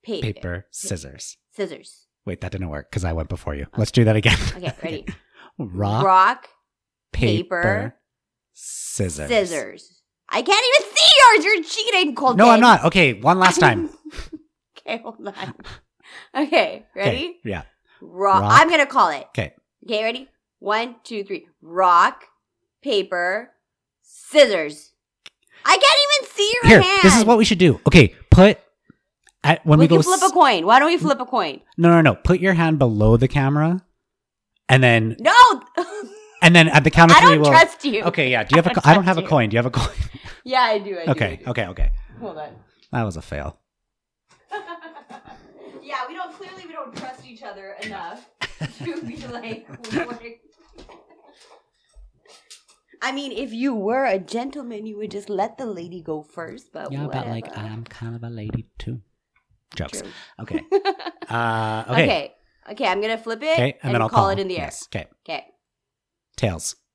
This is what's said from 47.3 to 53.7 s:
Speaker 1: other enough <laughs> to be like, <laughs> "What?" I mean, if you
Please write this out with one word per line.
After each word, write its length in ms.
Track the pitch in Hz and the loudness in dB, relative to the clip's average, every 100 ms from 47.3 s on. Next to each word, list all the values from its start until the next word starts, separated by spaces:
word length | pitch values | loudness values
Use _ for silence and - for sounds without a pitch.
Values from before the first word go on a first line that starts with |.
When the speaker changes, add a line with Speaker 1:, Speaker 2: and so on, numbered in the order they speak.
| 226 | -20
Speaker 1:
other 320 | 240 196 196 202 | -20 -20 -20 -18
enough 460 | 220 196 170 233 _ _ - | -16 -14 -16 -18 _ _ -16
<laughs> 240 | - - - | -14 -16 -12
to 180 | 330 330 | -14 -12
be 140 | 233 - 233 | -14 -18 -16
like, 380 | 240 233 220 _ | -16 -16 -16 _
<laughs> 240 | 139 - | -20 -12
"What?" 260 | 285 330 233 - - _ _ _ _ - - _ _ _ _ _ _ _ _ _ - - _ _ _ _ - _ _ _ _ | -10 -10 -14 -20 -20 _ _ _ _ -20 -20 _ _ _ _ _ _ _ _ _ -20 -20 _ _ _ _ -20 _ _ _ _
I 100 | 254 | -10
mean, 180 | 269 277 | -8 -10
if 200 | 220 254 | -12 -12
you 220 | 226 269 | -6 -6